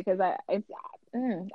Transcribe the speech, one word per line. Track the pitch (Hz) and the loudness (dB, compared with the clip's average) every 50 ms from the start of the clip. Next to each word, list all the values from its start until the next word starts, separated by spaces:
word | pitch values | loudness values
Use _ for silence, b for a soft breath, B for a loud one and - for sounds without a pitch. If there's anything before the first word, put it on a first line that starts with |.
| - | 2
because | 202 185 190 | 2 4 4
I, | 185 180 - - - - | 4 2 2 0 -2 0
it's, | 185 202 - - - - - - - - _ _ - | 0 0 -2 -4 -10 -14 -14 -16 -18 -20 _ _ -4
mm, | 240 254 254 196 165 185 196 | -2 0 0 0 -2 -4 0